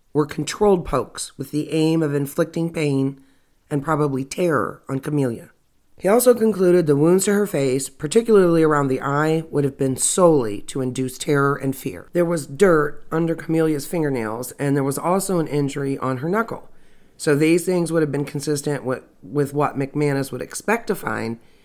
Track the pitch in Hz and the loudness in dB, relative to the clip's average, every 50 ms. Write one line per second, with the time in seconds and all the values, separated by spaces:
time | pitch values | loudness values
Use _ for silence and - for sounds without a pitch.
0 | _ _ - 151 151 147 - 156 147 - - - 208 208 190 175 - - 147 127 | _ _ -2 -2 -2 -2 -4 -8 -8 -6 -2 0 2 2 2 2 0 -2 -4 -4
1 | 107 - - - - - - - 135 - - 151 151 - 156 160 156 160 160 165 | -4 -6 -10 -14 -14 -12 -12 -12 -10 -6 -6 -6 -4 -2 0 2 2 2 2 2
2 | 156 143 143 143 143 139 - - 165 170 - 170 165 165 165 165 151 147 139 135 | 0 0 0 -2 -4 -2 -2 -2 -2 -2 -2 -4 -4 -4 -4 -2 -2 0 0 0
3 | 135 139 135 - - _ _ _ _ _ _ _ _ - 151 143 139 160 156 147 | 0 -2 -4 -8 -16 _ _ _ _ _ _ _ _ -6 -4 -4 -2 -2 0 0
4 | 151 143 135 131 135 - - - 180 170 151 117 87 - - - _ - 135 131 | 0 0 -2 -4 -6 -6 -4 -2 0 2 2 0 0 -2 -6 -10 _ -8 -8 -6
5 | - 147 151 143 135 123 113 - - - _ _ _ _ _ _ _ _ _ - | -4 -2 -2 0 0 0 -2 -6 -12 -18 _ _ _ _ _ _ _ _ _ -2
6 | - 185 214 247 240 254 240 214 220 220 190 180 185 180 180 180 165 147 143 139 | 2 2 4 6 6 6 4 6 4 0 2 4 4 4 4 4 4 4 4 4
7 | 151 170 185 190 - 208 202 208 208 190 - 143 139 131 127 139 - - - - | 6 6 4 4 4 2 2 2 0 0 -2 -2 0 0 0 -2 -4 -6 -10 -8
8 | - 151 - 233 233 233 214 196 180 170 165 165 160 156 151 143 143 131 131 - | -4 0 0 2 4 4 6 6 6 6 4 4 4 4 4 4 2 2 0 -2
9 | 120 139 139 147 156 160 160 160 160 - 147 147 143 135 139 - 139 135 127 - | -2 0 0 2 2 2 2 0 -2 -2 -2 0 0 0 0 -2 -2 -2 -2 -2
10 | - - - 196 180 170 156 139 117 104 101 98 - - - 139 127 127 123 131 | -2 -2 2 6 6 6 6 4 2 0 -4 -8 -8 -8 -6 -4 -4 -4 -2 -4
11 | 131 123 - - - 160 143 139 139 139 143 - 135 135 135 - - 120 90 87 | -4 -4 -6 -6 -2 0 2 2 2 2 0 0 -2 -4 -4 -4 -8 -10 -10 -12
12 | 95 - - 175 175 170 170 156 135 135 139 135 196 185 165 151 147 147 - - | -10 -4 0 0 0 0 0 -4 -6 -6 0 2 4 4 6 4 2 0 -4 -8
13 | - - 160 160 170 165 160 160 - - 160 160 160 160 151 139 - - 190 170 | -8 -4 -2 -2 0 -2 -2 -4 -4 -2 0 2 2 2 0 -2 -4 -4 -2 -2
14 | 151 143 135 120 110 107 113 120 127 - - - 139 143 139 143 135 139 135 139 | 0 0 -2 -2 -4 -4 -6 -8 -8 -10 -8 -4 -2 0 0 0 0 -2 -2 -2
15 | 139 165 185 196 190 - 185 170 156 - 147 147 143 139 139 143 139 139 139 - | -2 0 0 0 0 -2 -2 -2 -2 -2 -2 -2 -2 -2 -4 -4 -4 -4 -4 -4
16 | - 131 131 123 143 170 196 220 226 - - - - - - - - - - - | -4 -4 -4 -4 -4 -2 -2 -2 -2 -4 -8 -14 -14 -18 -20 -20 -20 -20 -20 -20
17 | - _ _ - - 160 143 143 156 160 170 175 175 190 185 175 170 156 165 165 | -20 _ _ -4 0 2 2 4 4 4 2 2 2 0 0 0 0 0 0 0
18 | 156 147 135 143 143 - - 143 143 156 147 143 - 147 147 - 110 127 127 - | 0 0 -2 -4 -4 -6 -6 -6 -4 -4 -4 -2 -2 -4 -4 -4 -4 -4 -6 -6
19 | - _ _ _ - 92 120 147 143 - 143 143 143 - - 135 139 139 - 147 | -8 _ _ _ -14 -6 -4 -2 -2 -2 0 -2 -2 -2 -2 -4 -6 -4 -2 -2
20 | 151 143 139 139 131 - 131 123 - - - - - 202 220 - - - 190 - | 0 0 0 -2 -4 -4 -8 -10 -10 -10 -12 -8 -4 -2 -2 -2 -2 -4 -4 -4
21 | - 120 110 110 113 113 117 - _ _ _ _ | -4 -6 -4 -4 -4 -6 -8 -10 _ _ _ _